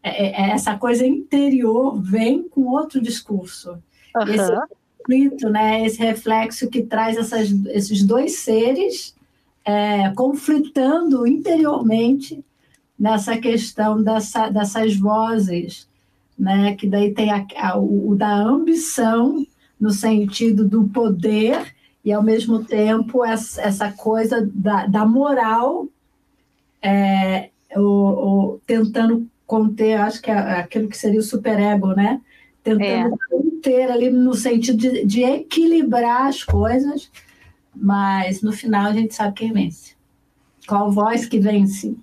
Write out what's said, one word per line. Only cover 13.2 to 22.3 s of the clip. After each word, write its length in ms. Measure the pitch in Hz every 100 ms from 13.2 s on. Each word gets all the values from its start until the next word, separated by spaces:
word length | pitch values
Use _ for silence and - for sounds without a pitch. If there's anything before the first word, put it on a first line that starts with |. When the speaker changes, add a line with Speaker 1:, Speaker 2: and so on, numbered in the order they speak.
| 214 226
Speaker 1:
questão 640 | 254 226 - - 214 214
dessa, 460 | 220 226 214 226 220
dessas 480 | 202 202 214 220 196
vozes, 920 | 202 214 226 226 190 175 170 - - _ _ _ _ -
né, 360 | 190 196 202
que 120 | 202 202
daí 260 | 202 208
tem 160 | 202 214
a, 160 | 208 196 -
a, 220 | 185 202
o, 320 | 196 202 -
o 60 | 196
da 180 | 208
ambição, 1120 | 202 220 294 330 330 - - 226 226 254 320 277 _ _ _
no 120 | 214
sentido 760 | 202 226 214 202 - 233 202 196
do 180 | 220 202
poder, 840 | 254 226 180 214 214 220 320 - _ _ _
e 80 | 208
ao 100 | 208
mesmo 420 | 214